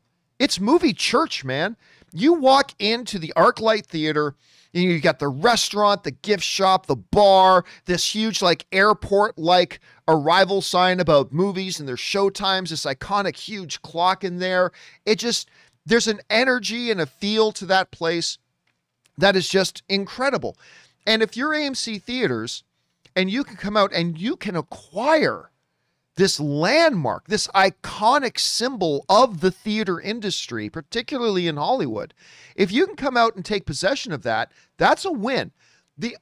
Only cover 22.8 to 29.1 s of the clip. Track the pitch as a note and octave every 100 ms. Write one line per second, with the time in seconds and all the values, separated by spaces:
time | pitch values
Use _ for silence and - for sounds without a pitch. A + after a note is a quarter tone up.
22.8 | _ _ _ - F#3+ A#3 C#4 G3+ G3 G#3
23.8 | G3+ - E3+ D#3+ G#3+ F#4 G#3 F3 D3 -
24.8 | - F#3+ C4 D#4+ F3+ G2 - _ _ _
25.8 | _ _ _ - F#3+ - D3 C#3+ F3 D4
26.8 | E4+ G#3 C3 F2 - G#3 - G3 F#3+ -
27.8 | - - G#3+ C#4+ B3+ - - - A#3+ B3+
28.8 | E3+ C#3+ -